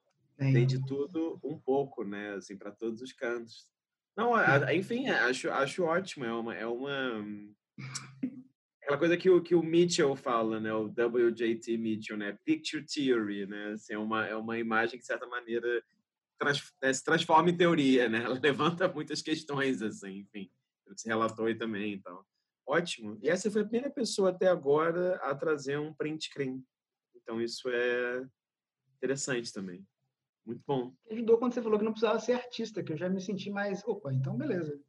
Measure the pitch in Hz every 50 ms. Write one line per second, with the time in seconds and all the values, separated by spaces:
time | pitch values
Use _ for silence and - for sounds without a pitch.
0 | _ _ _ _ _ _ _ - 139 135 135 117 127 131 131 131 - - 135 139
1 | 143 147 - 160 165 165 - - - 135 156 - - - 131 139 139 139 - -
2 | 110 98 101 101 104 104 101 98 92 - 101 95 95 101 101 - 113 113 113 110
3 | 127 131 - - 131 117 120 120 117 113 - - - _ _ _ _ _ _ _
4 | _ _ _ 196 220 240 240 214 175 127 139 139 143 - 139 175 190 - 233 240
5 | 285 240 180 127 110 120 127 127 - 160 - 127 139 135 - - 180 160 160 175
6 | - - - - 127 113 117 117 113 117 101 87 107 117 120 120 135 143 139 135
7 | 131 127 113 110 104 104 104 104 104 104 104 _ _ _ _ - 131 - - -
8 | - - - - - 254 - - - - _ _ _ _ _ _ - - 143 139
9 | 156 165 175 175 170 185 185 175 170 - 175 170 160 160 160 170 175 175 170 -
10 | 160 139 139 135 - 139 120 117 113 110 110 110 110 110 110 110 107 104 107 117
11 | 117 120 113 123 120 117 110 110 117 113 117 113 - - 117 113 113 110 110 107
12 | 110 - 110 107 104 101 101 - _ 151 156 156 156 - - 151 143 - - 151
13 | 143 131 123 117 107 101 101 101 101 95 104 104 104 104 107 110 - - 110 107
14 | 107 107 110 110 110 87 110 110 110 113 113 117 117 113 110 110 113 117 120 120
15 | - - 123 117 123 123 123 123 120 113 117 117 117 120 120 117 - _ _ _
16 | _ _ _ _ _ _ _ - - 143 143 143 - - - _ - 131 131 131
17 | - - 156 170 - - 160 156 165 175 175 170 180 170 170 156 143 135 131 127
18 | 123 113 113 113 120 117 123 131 135 147 135 - 147 160 175 175 190 185 175 147
19 | 151 - 151 147 - 156 156 156 - - 147 139 139 135 127 101 110 107 - -
20 | 95 95 95 101 101 - - 104 95 - _ _ _ _ _ _ _ - 98 -
21 | - 113 113 110 113 113 113 113 110 113 113 113 117 113 110 98 104 107 101 95
22 | 98 92 87 92 98 _ _ _ _ _ _ _ _ - 139 170 175 170 - -
23 | 110 104 107 110 120 139 170 190 - 220 196 220 214 214 233 233 269 285 277 294
24 | 240 208 - - 196 185 180 180 185 185 180 - 139 139 143 151 160 170 170 175
25 | 180 180 180 185 - 135 139 139 170 165 156 143 131 135 143 147 151 156 156 -
26 | 151 151 156 156 - - - 143 139 131 131 131 131 _ _ _ _ _ _ _
27 | _ _ _ 123 _ - 113 113 117 117 117 - - 127 123 120 120 123 120 123
28 | 123 123 123 127 131 135 _ _ _ _ _ _ _ _ _ _ _ _ _ _
29 | - 127 135 139 - - 131 120 117 120 - 107 98 92 90 95 98 - _ _
30 | _ _ _ _ _ _ _ _ - 110 120 - - - 143 131 120 127 - _
31 | _ - 220 233 233 214 226 226 247 247 - 247 220 220 214 208 214 226 214 -
32 | 226 214 220 220 - - 247 247 - - - - 226 214 - 180 143 147 160 151
33 | 175 185 190 196 185 220 208 - - 202 202 196 202 202 196 185 - 240 208 -
34 | - 139 135 131 - 180 196 240 302 294 208 175 160 151 147 143 -